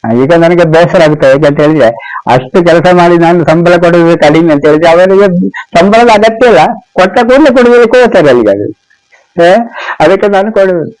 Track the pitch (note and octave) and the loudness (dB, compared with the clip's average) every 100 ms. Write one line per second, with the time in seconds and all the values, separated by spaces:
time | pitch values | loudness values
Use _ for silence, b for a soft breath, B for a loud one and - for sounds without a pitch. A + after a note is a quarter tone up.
0 | A2+ A#2+ C3+ E3+ E3+ F3 E3+ D#3+ E3+ F#3+ | -2 -2 0 0 2 0 0 0 0 0
1 | D#3 D3+ C#3 C#3 D3+ D3 D3+ D#3 A#2+ - | 0 0 0 2 0 0 -2 0 -2 -2
2 | B B - B2+ C3 F#3+ E3+ E3 F3 F3+ | B B -4 -4 -2 -2 0 0 2 0
3 | F3 F3 E3+ F3 D#3 E3 F3 F3 F3 F3 | 2 2 0 0 0 0 0 0 2 2
4 | E3+ E3 D3+ D#3 E3+ D3 D3+ D#3 E3 E3 | 0 2 0 0 0 0 0 0 2 2
5 | F#3 G3 G3+ F3 F#3+ - - E3+ F#3+ A3+ | 2 2 0 -2 -6 -8 -6 -2 0 2
6 | A#3+ G#3+ A3 A3 B3 F#3 D#3+ A#3+ _ - | 2 2 0 0 0 2 0 -4 _ -4
7 | F#3+ A3 A#3 C4 D4+ B3+ A#3+ A#3+ A3+ B3+ | -2 -2 0 2 2 2 2 2 2 2
8 | A#3+ G3 D3 B2 G#2+ G2+ - - _ _ | 2 2 0 0 0 -2 -6 -12 _ _
9 | _ b b - E3+ G3+ A#3 B B B | _ b b -2 0 0 -2 B B B
10 | D#3 F#3+ G#3 G3 G3+ G#3+ F#3+ F3+ D3+ - | -2 0 0 -2 -2 -2 -2 -2 -8 -14